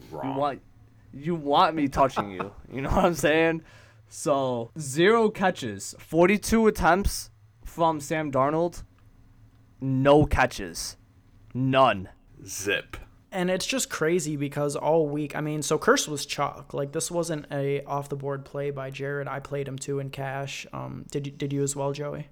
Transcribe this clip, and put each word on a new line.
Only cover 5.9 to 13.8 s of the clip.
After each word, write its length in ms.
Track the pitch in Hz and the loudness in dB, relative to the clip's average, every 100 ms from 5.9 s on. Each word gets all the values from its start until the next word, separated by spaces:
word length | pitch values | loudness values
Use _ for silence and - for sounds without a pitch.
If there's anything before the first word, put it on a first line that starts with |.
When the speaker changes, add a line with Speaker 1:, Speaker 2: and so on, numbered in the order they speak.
| - | -14
Speaker 1:
forty-two 680 | - 160 180 208 - 226 214 | 0 4 6 6 2 4 4
attempts 640 | 214 170 185 196 - - - _ _ | 4 4 4 2 -2 -10 -18 _ _
from 360 | - - 165 151 | -10 0 0 0
Sam 300 | 135 160 151 | -4 -4 0
Darnold, 520 | 131 139 160 175 - - _ - _ - - - _ _ - | 0 2 2 -2 -4 -18 _ -20 _ -20 -20 -20 _ _ -8
no 460 | 135 131 139 147 147 | -2 4 6 8 6
catches, 720 | - 131 - 90 82 - - _ _ _ - - | 4 2 0 -8 -8 -10 -12 _ _ _ -20 -10
none. 560 | 123 131 131 127 98 92 - _ - 101 | -2 2 6 6 4 -4 -16 _ -20 -14
Speaker 2:
Zip. 520 | - 101 87 - - - - - | -6 -2 -2 -4 -14 -18 -20 -10
Speaker 3:
And 180 | 190 180 | -4 -2
it's 160 | 185 - | -2 -2
just 240 | 269 | -4